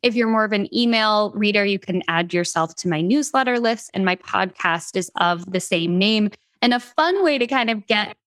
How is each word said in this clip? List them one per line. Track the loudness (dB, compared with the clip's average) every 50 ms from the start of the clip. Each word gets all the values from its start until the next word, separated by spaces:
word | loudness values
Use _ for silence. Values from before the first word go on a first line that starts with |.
If | 0 0 0
you're | 2 0 2
more | 2 0 0
of | 0
an | 0 -2 -2 -2 -2
email | 0 0 2 2 2 2 2 2 2 0 -2 -2
reader, | 0 0 0 2 2 0
you | 0 -2 -4
can | -4 -4 -4 -4 -2 0
add | 0 0 0 0 0
yourself | -2 -2 0 0 -2 -2 -2 -4 -6
to | -4 -2
my | 0 0
newsletter | 0 2 2 0 0 0 0 0 0 2 0 0
list. | 2 0 0 -2 -6 -10 -4
And | -2 0
my | 0 0
podcast | -2 -4 -4 0 0 0 0 -4 -2 -2 0 0 0 -4 -6 -6 -6
is | -6 -4 _ 0
of | 2 2 2 0 -4 -4
the | -4 -4
same | -2 -2 -2 -2 0 0 2 2
name. | 2 2 2 2 0 0 -2 -8 _ _ _ _
And | 0 0 0
a | 0
fun | -4 -4 _ 0 2 2 2 2 2
way | 2 2 2
to | 0 0
kind | 0 0 0 0
of | -2 -4 -2 _
get | 0 0 0 -4 -8 _ _